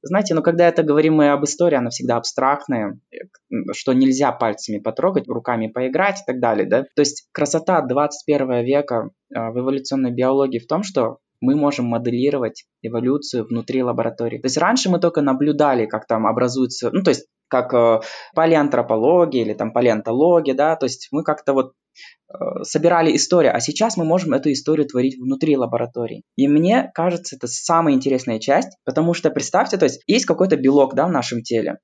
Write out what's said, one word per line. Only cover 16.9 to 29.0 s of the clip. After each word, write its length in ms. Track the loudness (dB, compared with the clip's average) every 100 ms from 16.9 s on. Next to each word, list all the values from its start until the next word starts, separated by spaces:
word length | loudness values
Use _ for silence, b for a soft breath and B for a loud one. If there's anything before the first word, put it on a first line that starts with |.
ну, 100 | 0
то 60 | 0
есть 180 | 0 -4 _ _
как, 240 | -2 2
э, 280 | 2 4 2 B B B
палеоантропология 1080 | 0 2 4 2 0 0 2 4 4 4 0
или 120 | -2
там 180 | -4 -2
палеонтология, 840 | 2 2 2 -2 2 4 4 2
да, 220 | 0 0 0
то 80 | -4
есть 220 | -6 -6
мы 100 | -4
как-то 280 | -2 -2 0
вот, 180 | 0 -2 _ _ B B B _
э, 20 | -10 -8 -8
собирали 520 | -6 0 2 4 2 2
историю, 380 | 2 4 4 2
а 40 |
сейчас 360 | -4 -2 -2 -2
мы 80 |
можем 300 | 0 0 0
эту 180 | -2 0
историю 340 | -2 0 0 0
творить 320 | 0 -2 -2
внутри 380 | -6 -2 0 0
лаборатории. 680 | 0 -2 -4 -6 -8 -8 -12 -2
И 100 | 2
мне 440 | 4 4 2 0
кажется, 420 | -2 -2 -2 -8 -12
это 100 | -10
самая 480 | -10 0 2 4
интересная 440 | 2 2 -2 -2 -6
часть, 380 | 0 0 0 _
потому 300 | -6 -2